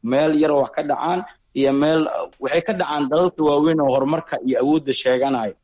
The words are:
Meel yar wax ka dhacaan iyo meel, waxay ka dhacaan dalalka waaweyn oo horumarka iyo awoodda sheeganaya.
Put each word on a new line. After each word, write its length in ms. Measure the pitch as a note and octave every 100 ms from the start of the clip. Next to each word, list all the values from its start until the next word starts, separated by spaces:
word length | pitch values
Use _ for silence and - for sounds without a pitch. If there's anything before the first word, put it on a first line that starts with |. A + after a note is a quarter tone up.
Meel 280 | A2+ C3+ D#3 D3+
yar 140 | D3+
wax 180 | C#3+ C3
ka 120 | -
dhacaan 380 | D3+ C3+ D#3+ F#3 - - _
iyo 180 | - C3+
meel, 280 | C#3 D3+ D#3+ D#3 - - _
waxay 240 | C3 D#3+
ka 100 | -
dhacaan 320 | F#3+ E3+ D3+ C#3
dalalka 340 | D#3 F3+ -
waaweyn 380 | D3+ C#3+ D3+ D#3+
oo 100 | C#3+
horumarka 440 | C3 C3+ D#3+ - C3
iyo 120 | A#2+ B2
awoodda 320 | C3 D#3 C#3
sheeganaya. 640 | B2+ B2+ B2+ C#3 C3 G#2+ -